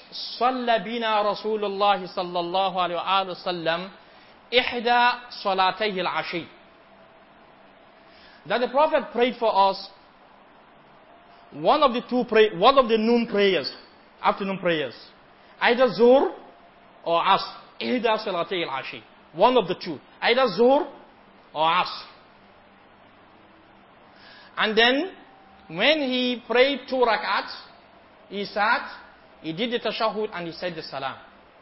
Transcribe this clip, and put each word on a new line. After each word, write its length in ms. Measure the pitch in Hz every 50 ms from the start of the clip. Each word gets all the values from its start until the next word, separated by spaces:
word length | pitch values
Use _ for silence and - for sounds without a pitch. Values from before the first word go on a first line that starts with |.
| - - - - - - - -
"صلى 440 | 233 254 262 254 240 233 226 220 180
بنا 380 | 214 240 240 226 220 220 208 208
رسول 420 | 208 196 - - 214 220 214 208
الله 500 | 202 196 196 202 202 196 185 185 175 -
صلى 260 | 196 180 175 175 180
الله 420 | 170 170 175 190 196 190 180 185 180
عليه 140 | 170 170
وآله 340 | 165 135 180 190 196 190 185
وسلم 600 | 170 - - 190 180 175 160 160 165 170 185 196 - - - - - - - - - - - - 233
إحدى 580 | 247 247 - 247 240 214 240 240 240 240 247 240 - - - - - -
صلاتيه 580 | 202 190 190 190 185 180 - 220 220 185 185
العشي." 460 | 180 156 143 160 151 - - 170 139 - - - - - - _ _ _ - - - - - - - - - - - - - - - - - - - - - - - - - - - - - - -
That 140 | 147 202 240
the 80 | 247 233
Prophet 420 | 247 277 311 311 311 285 226 - -
prayed 240 | 226 247 254 208
for 180 | - 233 220 - 196 196 196
us 200 | 190 - - - - - - _ _ _ - - - - - - - - - - - - - - - - - - - - - - - - - -
one 320 | - 143 156 196 269 302 302
of 100 | 262 226
the 100 | 240 - -
two 160 | 240 254 233 -
pray-, 280 | 220 220 220 214 175
one 220 | 165 196 247 277 277
of 100 | 254 220
the 80 | 226
noon 300 | 214 214 233 240 240 226
prayers, 440 | - 196 202 202 196 185 151 127 - - - - - - - - - _ - -
afternoon 360 | 190 208 - 202 196 190 180
prayers. 360 | 180 180 165 151 139 120 107 - - - - - - - - - - - - -
Either 280 | 180 214 247 233 262 240
Zuhr 440 | 165 180 240 240 254 277 392 370 - - - - - - - - _ _ - - - - -
or 160 | 165 170 165
Asr. 340 | 151 180 196 - - - - - - - - - 220
إحدى 420 | 226 240 254 202 220 214 214 -
صلاتيه 400 | 208 180 170 165 - 202 180 165
العشي. 380 | 143 135 135 127 - 139 117 - - - - - _ -
One 240 | 156 196 247 254
of 100 | 247 190
the 80 | 160 180
two. 240 | - - 185 151 120 - - - - 170
Either 240 | 202 240 254 262
Zuhr 400 | 233 170 196 240 254 269 294 359 - - - - - - _ _ - - - - - -
or 140 | 143 156
Asr. 380 | 165 170 180 165 - - - - - - - - - _ _ - - _ - _ _ _ _ - - - - - - - - - _ - - - - - - - - _ _ _ _ _ - - - - - - - - - - - -
And 200 | - 190 214 214
then, 360 | 220 233 247 262 285 349 381 - - - - - - - - - - - -
when 320 | 156 175 220 277 320 311
he 420 | 277 254 254 254 247 247 247 226 -
prayed 360 | - 226 240 262 277 277 262 - -
two 80 | 262
rak'ats, 580 | 262 247 233 208 202 196 190 202 240 269 - - - - - - - - - - - - - - - - -
he 160 | 180 202 202
sat, 460 | - - 208 202 226 247 294 - - - - - - - - - - - -
he 120 | - 160 160
did 180 | 165 240 233
the 80 | 240 226
tashahhud, 520 | 233 220 - - 226 220 185 214 214 208 190
and 160 | 175 175 170
he 40 | 160
said 220 | - 185 180 165
the 80 | 156 147
salam. 320 | - - 135 139 131 117 - - - - - - - _ -